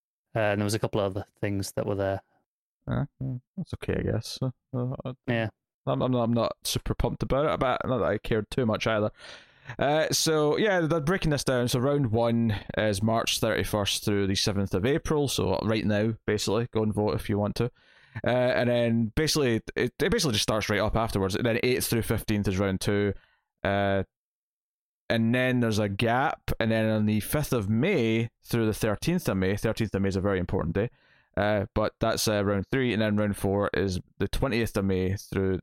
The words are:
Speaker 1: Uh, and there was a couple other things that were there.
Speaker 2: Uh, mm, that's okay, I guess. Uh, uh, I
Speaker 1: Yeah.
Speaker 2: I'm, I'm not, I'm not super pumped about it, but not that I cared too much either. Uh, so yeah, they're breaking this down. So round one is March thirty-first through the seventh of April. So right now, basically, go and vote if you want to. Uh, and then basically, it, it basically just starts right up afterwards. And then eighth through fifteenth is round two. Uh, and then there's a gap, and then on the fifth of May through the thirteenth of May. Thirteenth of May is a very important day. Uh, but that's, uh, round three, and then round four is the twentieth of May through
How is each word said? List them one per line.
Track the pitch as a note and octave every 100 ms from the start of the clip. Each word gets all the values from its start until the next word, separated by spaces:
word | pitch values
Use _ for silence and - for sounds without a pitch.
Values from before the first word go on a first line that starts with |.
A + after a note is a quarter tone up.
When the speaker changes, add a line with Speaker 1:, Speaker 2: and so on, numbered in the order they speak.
| _ _ _ A#2
Speaker 1:
Uh, |
and | G#2 G2+
there | G#2
was |
a | G#2+
couple | - A2
other | G2 G2 - _
things | G#2 G2 G2+
that | - A2+
were | G2
there. | G2 G2 - _ _ _ _ _ -
Speaker 2:
Uh, | A#2+ C#3+ _
mm, | C3 B2+ - -
that's | - -
okay, | - -
I | G2
guess. | A2 - -
Uh, | C3 - _ B2+
uh, | B2 C3+ B2+
I | B2+ -
Speaker 1:
Yeah. | A#2 A2 - _ _ -
Speaker 2:
I'm, | C3+
I'm | B2+
not, | B2
I'm | A2+
not | A#2 G#2+ -
super | - A#2+ - -
pumped | - -
about | - C3 D3+
it, | E2
but | C3 - G2
not | B2+
that | D#2+
I | G#2+
cared | - A2 G#2
too | - A#2
much | G#2 A#2
either. | A2 G#2+ - - - - _ - A#2
Uh, | C3 D#3 D#3
so | C3+ D#3+ D#3 D3 -
yeah, | G#3+ F#3
they're | D#3 E3
breaking | C#3+ F#3+ D#3+
this | C#3+
down. | - B2+ B2
So | C3
round | C3 C#3+ B2
one | A2+ A#2 A#2 A#2 G2+ - -
is | G#2+ F#2+
March | G#2+ A2+ - -
thirty-first | A#2 G2 - G#2+ G2 -
through | - G2+ F#2+
the | G2
seventh | - G2 G2
of | F#2 A#2
April. | D#3+ - D#3 C#3
So | - - F#2
right | G#2+ A2 G#2
now, | G#2 A2 A2 -
basically, | G#2+ - G#2 A#2+
go | A#2
and | G#2+
vote | G#2 G#2 -
if | -
you | G2+
want | G#2 -
to. | A#2+ - _ - - A#2 -
Uh, |
and | B2 B2 A2 A#2+
then | A#2+ A#2+ A#2 A2+ -
basically, | D#3 D#3 C3 A2+ - -
it, | B2 -
it | F#3+
basically | A#3 D#3+
just | G#2
starts | - A2 -
right | G#2
up | G#2+ A2+
afterwards. | A2+ G2+ F#2+ F#2+
And | A#2
then | A2+
eighth | B2 B2+ -
through | A#2
fifteenth | G#2 A2 - G#2 G2+
is | F#2+
round | G2 F#2+
two. | - G2+ G2+ F#2+ - _ _ _
Uh, | G2 G2 G2+ G2 F#2 _ _ _ _ _ _ _ _ _ -
and | A2+ A2+ B2+
then | B2+ B2+
there's | A#2 G#2+
a | G#2
gap, | G2 A2+ B2 D3+ - - -
and | A2
then | A2+ A2
on | A2 G#2+
the | G#2+
fifth | - D3+ D3
of | - G3
May | A2 F3 F3 A2+ A2+ A#2 -
through | - A#2 A2
the |
thirteenth | G2+ A2 G2+ - F3+ -
of | F#2+
May. | F#2 G2+
Thirteenth | A2+ G#2+ A2 G2
of |
May | G2
is | F#2+
a |
very | G2+ F#2+
important | F2+ G2 - G2
day. | A#2 - _ _ _ -
Uh, | G#2 G#2+ G2
but | G#2+ G2+ -
that's, | A2+ - -
uh, | G#2 G2
round | G2+ F#2+
three, | C3+ B2
and | G2+
then | A2 G#2
round | G#2+ G2
four | G2 G2 G2+
is | - G2 F2+ - -
the | G2+
twentieth | - C3+ A#2 A2 G#2+
of | G2
May | F#2 F#2 F#2+
through | - G2 F#2+ F#2